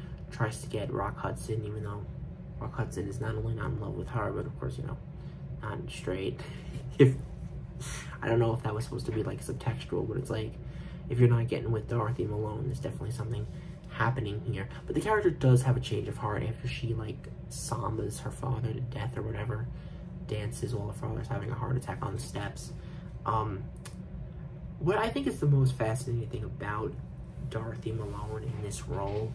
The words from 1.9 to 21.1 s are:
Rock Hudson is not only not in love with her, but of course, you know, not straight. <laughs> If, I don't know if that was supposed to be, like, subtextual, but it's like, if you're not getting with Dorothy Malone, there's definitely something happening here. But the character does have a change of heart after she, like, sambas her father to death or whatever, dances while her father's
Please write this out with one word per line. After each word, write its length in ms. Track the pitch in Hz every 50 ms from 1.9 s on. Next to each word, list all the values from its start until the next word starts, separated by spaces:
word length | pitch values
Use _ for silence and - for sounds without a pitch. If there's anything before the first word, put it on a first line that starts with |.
| 104 104 98 - - - - - - - - - - -
Rock 160 | 110 110 -
Hudson 320 | - 113 - - 87 95 101
is 120 | - -
not 120 | 107 110 110
only 220 | 107 110 117 117
not 120 | - - -
in 120 | 95 101
love 160 | 101 104 -
with 140 | - 131 -
her, 220 | 127 120 104 101
but 140 | 101 - -
of 140 | - - -
course, 180 | - 65 - -
you 60 | -
know, 140 | - - - - - - - - - - - - - - -
not 180 | - 107 - - 180 -
straight. 500 | - - - - 92 95 95 - 123 - -
<laughs> 40 | - - - - - - - - - - -
If, 160 | 135 127 - - - - - - - - - - - - - - - - - - - - - -
I 60 | - -
don't 100 | 117 120
know 160 | 117 113 117
if 80 | 123 -
that 120 | 113 107
was 80 | 110 120
supposed 240 | - 123 120 120 -
to 40 |
be, 120 | 110 113 101
like, 200 | - 101 - -
subtextual, 640 | - - - - 123 - - - - 90 90 - -
but 100 | - 131
it's 120 | 131 -
like, 240 | - 110 110 - - - - - - - - - - - - -
if 100 | 123 120
you're 100 | 123 117
not 180 | 120 117 113 117
getting 240 | - - - 113
with 180 | 117 107 - -
Dorothy 360 | - 117 110 110 123 - 117
Malone, 400 | 104 104 104 107 107 107 110 - -
there's 120 | - -
definitely 320 | - - - - - 104
something 340 | - - - - - - - - - - - - - - - -
happening 500 | - - 110 120 127 131 110 104 101 110
here. 280 | - 113 101 95 98 - - - -
But 100 | - -
the 60 | 160
character 280 | 170 208 214 214 190 175
does 340 | 143 - - 131 127 123 -
have 120 | 131 123
a 40 | 127
change 280 | - - 107 104 101 104
of 100 | - -
heart 260 | 110 104 104 - 120
after 240 | 117 117 - - 123
she, 260 | 131 - 127 113 113
like, 360 | 110 - - - - - - - - - -
sambas 720 | - - - - - - - - - 110 - - - -
her 120 | - -
father 400 | - - - 127 123 110 113 110
to 80 | - -
death 380 | 123 - - 113 104 - - -
or 60 | 110
whatever, 440 | 110 104 104 107 110 107 107 120 - - - - - - - - - - - - -
dances 460 | 107 107 104 104 - - - - 117
while 140 | 104 101 101
her 60 | -
father's 340 | - - -